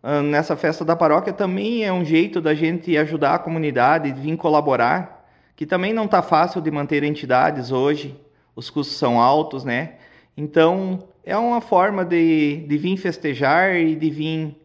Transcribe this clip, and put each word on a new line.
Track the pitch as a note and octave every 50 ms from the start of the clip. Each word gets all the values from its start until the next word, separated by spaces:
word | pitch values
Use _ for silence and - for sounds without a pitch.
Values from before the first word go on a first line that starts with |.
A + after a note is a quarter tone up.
ah, | - C#3+ D3 D3 C#3+
nessa | D3 D3 D3 D#3 - D#3+
festa | D3 - D#3 D#3 - E3
da | D#3 E3+
paróquia | E3 E3+ D#3 D3+ E3+ - G#3 F#3
também | - G#3 F#3 F3+ F#3+ G3+ A3 A#3+ A#3 G#3+
é | G3+ F#3
um | F3+ F3
jeito | D3 D#3+ D#3+ E3+ - - F#3
da | D#3+ D#3 D3+
gente | D3+ E3 D#3+ E3 E3 E3 F3+ E3
ajudar | D3+ D#3 D3+ E3 D3+ D3 C#3 D#3+
a | F3
comunidade, | D#3+ E3 E3 E3 D#3 D3 B2+ B2+ A#2+ C3+ D#3 E3 D3+ C#3 C3+
vir | C3+ C3+ D3+ D#3+
colaborar, | D#3+ - E3 D3+ D3+ D3 C#3+ C3 A#2 A#2 A#2+ D3 F#3 F3+ - - - _ _ _ _ _ _ _
que | - D#3
também | D3+ F#3+ F3+ F#3 G3+ A3
não | A3+ G#3+
tá | G#3 - F3+ E3
fácil | - E3+ D#3 E3+ F#3 F#3+ F#3
de | D#3 D#3
manter | D3+ D3 C#3+ C#3+ D#3+ D3 D3
entidades | D3 D3+ D3 - B2+ B2+ B2 C#3+ D#3+ D3+ C#3 A#2+ A#2+
hoje, | C3+ B2+ C3 C#3+ D3+ C#3+ C#3+ C3+ C3+ - _ _ _ _ _ _ _
os | - A#2+ -
custos | - D3+ C#3 - -
são | - D3 B2 A#2+ A#2
altos, | A#2+ B2+ C#3 D#3 D3+ D3+ C3+ C3+ C3
né? | C3+ A#2+ B2 D#3 D#3 - - - - _ - _ _ _
Então, | - D3 D3 - E3 D#3+ E3 F3+ F#3+ F#3+ F#3 F#3 F3+ - - _ _ _
é | F3+ F#3
uma | G#3 A#3 A#3+ A#3+ A#3
forma | - - G#3 F3+ F#3 G#3 G3+ F#3+ F#3
de, | E3+ F3 E3+ E3 E3 D#3+ D#3 D3+ D3 D3 D#3+ D#3
de | C#3+ D3
vir | D3 D3+ F3+ G3
festejar | F#3 - F#3 E3 - - D3+ C3+ A#2+ C#3 C3+ D3 E3+ F#3 G3 F#3
e | F3 E3 D#3+ D#3
de | D3+ D#3+ D#3
vir | C#3 D3+ D3+ D#3+ D#3+ D#3+ D#3+ D3+ D3 _ _